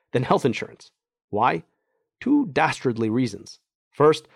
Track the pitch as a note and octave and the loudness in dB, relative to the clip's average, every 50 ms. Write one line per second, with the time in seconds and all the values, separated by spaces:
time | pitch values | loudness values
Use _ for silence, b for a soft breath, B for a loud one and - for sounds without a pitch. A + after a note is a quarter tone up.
0 | _ _ - B2 C3 - F3+ D#3+ - C3+ G#2+ - - - - - - - _ _ | _ _ -4 -2 0 2 0 2 2 0 -2 -2 -8 -12 -14 -20 -20 -20 _ _
1 | _ _ _ _ _ - - G2+ A2+ C3 - E3 - _ _ _ _ _ _ _ | _ _ _ _ _ -8 -4 0 0 0 0 -2 -6 _ _ _ _ _ _ _
2 | _ _ _ - - B2 C#3+ D3 C#3+ F#3 B2+ D3 D#3+ D3+ B2+ - - C3 A#2 A2 | _ _ _ -8 -2 0 2 2 0 0 -2 0 0 0 -2 -2 -4 -4 -2 -2
3 | A2+ A2 G#2+ B2+ C3 A2+ F#2+ - - - - _ _ _ _ _ _ _ _ - | -2 -2 0 0 -2 -2 -4 -10 -18 -20 -20 _ _ _ _ _ _ _ _ 2
4 | C#3+ D3+ D#3 D3+ - b b | 4 4 4 2 -2 b b